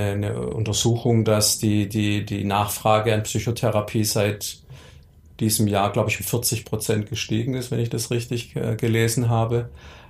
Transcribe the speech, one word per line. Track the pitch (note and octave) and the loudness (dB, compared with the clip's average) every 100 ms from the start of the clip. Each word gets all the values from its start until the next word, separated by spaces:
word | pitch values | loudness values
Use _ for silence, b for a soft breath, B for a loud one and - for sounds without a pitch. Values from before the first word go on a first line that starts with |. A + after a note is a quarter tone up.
| G2+ | 0
eine | G2+ G2+ A#2 | -2 -2 -4
Untersuchung, | B1 - G#2+ G#2 A#2 A#2 A#2+ A#2 | -4 -4 -2 0 2 2 2 2
dass | G#2+ G#2+ G#2+ - | 4 4 2 2
die, | A2 G#2 G2 | 2 2 2
die, | A2 G#2 G#2 | 0 0 0
die | G#2 G2+ | -2 -4
Nachfrage | G2+ G2 G#2 - A2 G#2+ A2+ | 0 0 0 0 4 4 4
an | G#2+ | 0
Psychotherapie | G#2+ A2+ A#2 A2 A#2 G#2 G#2 A2+ | 0 -2 -2 0 0 0 0 0
seit | G#2 A2+ G#2 G#2 - - B B B B B - - - | 0 2 2 0 -6 -12 B B B B B -20 -18 -2
diesem | A2 A2 G#2 | 0 2 2
Jahr, | G2+ G2+ | 4 2
glaub | G#2 G#2+ | 2 0
ich, | - | 0
um | - | -2
vierzig | A#2+ - A2 - | -2 -2 -4 -4
Prozent | A2 - G#2+ G#2 | -6 0 -2 -2
gestiegen | A2 - G#2+ A#2+ | -6 -2 -2 -2
ist, | C3 B2 | -4 -4
wenn | B2 | -2
ich | A#2 | -2
das | A#2+ A#2 | -4 -4
richtig, | A#2+ A#2 A#2+ - | -4 -2 -6 -6
äh, | C#3 A#2 A2 | -6 -4 -2
gelesen | A#2 A2+ A2+ B2 A#2 | 0 2 2 2 2
habe. | A#2 A2+ A#2+ A#2+ B B B | 2 2 0 -4 B B B